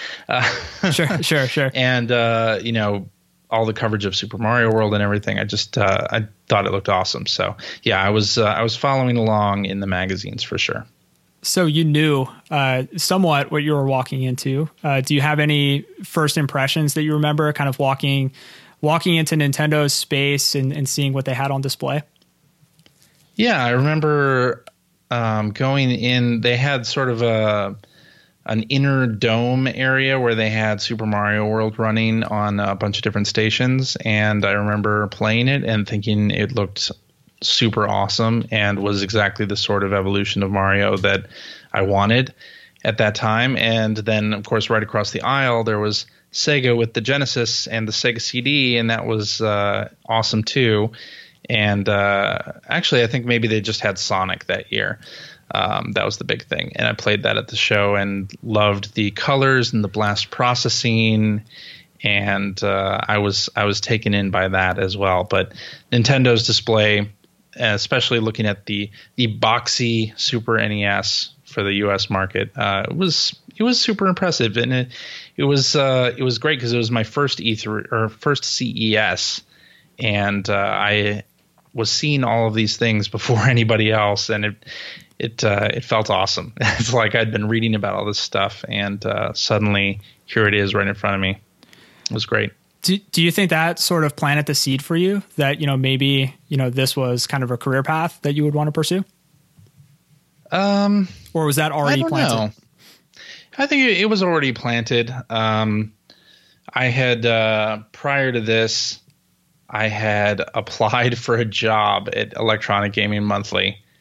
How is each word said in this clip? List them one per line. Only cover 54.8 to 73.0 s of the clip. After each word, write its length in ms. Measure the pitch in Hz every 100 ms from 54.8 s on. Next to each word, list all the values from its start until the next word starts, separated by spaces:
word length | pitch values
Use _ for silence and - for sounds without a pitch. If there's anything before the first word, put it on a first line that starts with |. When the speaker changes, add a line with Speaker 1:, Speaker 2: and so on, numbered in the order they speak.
| - - - - - - _
Speaker 1:
Um, 440 | - 95 104 -
that 100 | 101
was 140 | 101 -
the 80 | -
big 180 | -
thing. 300 | - - - -
And 100 | 117
I 60 |
played 320 | 113 - 104
that 140 | 107 110
at 100 | 113
the 80 | -
show 400 | - 107 101 101
and 340 | 98 98 95 -
loved 520 | 120 107 104 101 101 -
the 160 | 104
colors 600 | 98 - 139 135 131 117
and 100 | 113
the 60 | 101
blast 420 | 107 104 104 -
processing. 1120 | - 123 123 123 - 120 113 110 110 107 104 - - - - - _
And, 580 | 104 101 101 98 98 95
uh, 380 | 101 98 98 101 -
I 120 | 104
was, 300 | 101 98 - -
I 80 |
was 160 | 104 101
taken 340 | - 110 107
in 160 | 101 98
by 200 | 90 95
that 280 | 95 92 95
as 200 | 95 98
well. 260 | 98 90
But 300 | 90 98 98 - - - _
Nintendo's 560 | 123 113 139 123 117 113
display, 640 | 113 - 110 107 104 104 - _ _ _ -
especially 640 | 117 101 - 131 - 120
looking 260 | 110 110 107
at 200 | 101 -
the, 260 | 104 104 - - -
the 240 | 120 107
boxy 800 | 110 120 120 - 120 113 110 -
Super 380 | - 117 113 113
N 160 | 107
E 120 | 104 101
S 460 | 101 98 - - - -
for 180 | -
the 120 | 98 101
U 180 | 101
S 160 | 98 -
market, 420 | 98 95 101 104 -
uh, 300 | 104 98 -
it 60 |
was, 440 | 156